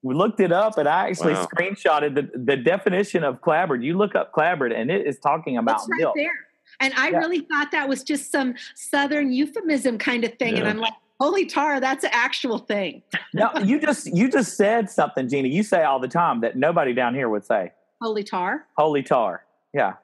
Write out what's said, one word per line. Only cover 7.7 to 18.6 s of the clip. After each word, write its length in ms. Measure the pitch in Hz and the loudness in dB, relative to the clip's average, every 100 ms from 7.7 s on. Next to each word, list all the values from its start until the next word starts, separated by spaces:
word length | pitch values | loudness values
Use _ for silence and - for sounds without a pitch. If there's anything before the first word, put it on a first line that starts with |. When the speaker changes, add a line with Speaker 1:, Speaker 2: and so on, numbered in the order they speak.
Speaker 3:
that 180 | 320 277 | -2 -2
was 140 | 262 | -4
just 280 | - 285 - | -2 -6 -2
some 220 | 294 262 247 - - | -2 -2 -4 -14 -18
Southern 560 | - 285 285 294 285 | -4 -2 0 0 0
euphemism 680 | 254 294 453 359 285 254 226 | 0 0 -2 -2 0 0 -2
kind 260 | - 240 | -2 -2
of 140 | 226 - | -2 -2
thing. 180 | 240 - | -2 0
And 100 | 208 | 0
Speaker 2:
Yeah. 40 | |
Speaker 3:
I'm 80 | 214 | -2
like, 160 | 226 - _ _ | -4 -6 _ _
"Holy 260 | 277 392 359 | 0 0 0
tar, 320 | - 302 277 | 0 0 0
that's 240 | 262 247 | 0 -2
an 80 | 339 | 0
actual 460 | 233 247 - 262 220 | 0 0 -2 -4 -4
thing." 420 | - 208 185 - _ - - | -2 -4 -4 -8 _ -10 -6
Speaker 1:
No, 160 | 165 214 320 | 0 2 2
you 160 | 202 285 | 2 2
just, 260 | 302 277 - 170 | 2 0 0 2
you 140 | 247 | 4
just 260 | 277 208 - | 4 0 2
said 320 | 202 233 196 | 2 4 0
something, 360 | - 147 - 127 | 0 0 0 -2
Gina, 200 | 139 131 | 0 0
you 160 | 156 | 0
say 200 | 214 185 | 2 2
all 160 | 156 135 | 2 2
the 80 | 127 | 0
time 320 | 165 170 123 | 0 0 0
that 140 | 113 127 | -2 0
nobody 380 | 143 170 139 | 0 2 0
down 220 | 123 123 127 | 0 0 0
here 140 | 123 | -2
would 160 | 107 - | -2 0
say. 260 | 107 87 _ _ _ | -2 -2 _ _ _
Speaker 3:
Holy 240 | 226 214 | -4 -4
tar? 440 | 202 196 180 269 | -4 -4 -2 -4